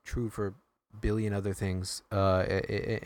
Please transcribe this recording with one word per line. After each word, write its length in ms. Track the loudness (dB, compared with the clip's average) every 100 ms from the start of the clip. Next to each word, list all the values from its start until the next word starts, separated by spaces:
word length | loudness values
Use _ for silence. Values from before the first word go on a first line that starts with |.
true 240 | -6 -4 -4
for 200 | -2 -6
a 40 | -6 _ _ _ -4
billion 320 | 0 2 0
other 220 | 0 -2
things, 480 | -2 0 -2 -4 -8 -2
uh, 320 | 2 4 4 4
i-, 160 | 0 0
i-, 20 |
i-, 260 | -2 -2 -2